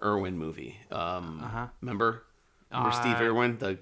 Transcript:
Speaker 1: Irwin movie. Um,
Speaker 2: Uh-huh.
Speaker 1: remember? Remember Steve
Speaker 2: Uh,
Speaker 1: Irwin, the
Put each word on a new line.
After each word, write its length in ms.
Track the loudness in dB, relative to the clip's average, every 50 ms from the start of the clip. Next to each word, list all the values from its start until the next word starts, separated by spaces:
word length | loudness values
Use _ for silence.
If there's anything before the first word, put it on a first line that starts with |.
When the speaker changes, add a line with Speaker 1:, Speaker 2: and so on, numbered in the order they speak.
| 0
Speaker 1:
Irwin 340 | 2 2 2 2 0 -2 -4
movie. 400 | -4 -4 -6 -8 -10 -12 -14 -14 -12 -8
Um, 500 | -4 -4 -2 -2 -2 -4 -6 -6 -8 -8 -8
Speaker 2:
Uh-huh. 220 | -6 -6 -6 -8 -8 -10 -10
Speaker 1:
remember? 440 | -8 -4 -2 2 2 2 0 0 -6 _ _ _ _ _ _ _ _ -6
Remember 200 | -2 0 2 2
Steve 240 | 2 2 2 2 4
Speaker 2:
Uh, 80 | 4 4
Speaker 1:
Irwin, 340 | 4 4 4 4 2 2 0
the 180 | -2 -2 -2 -4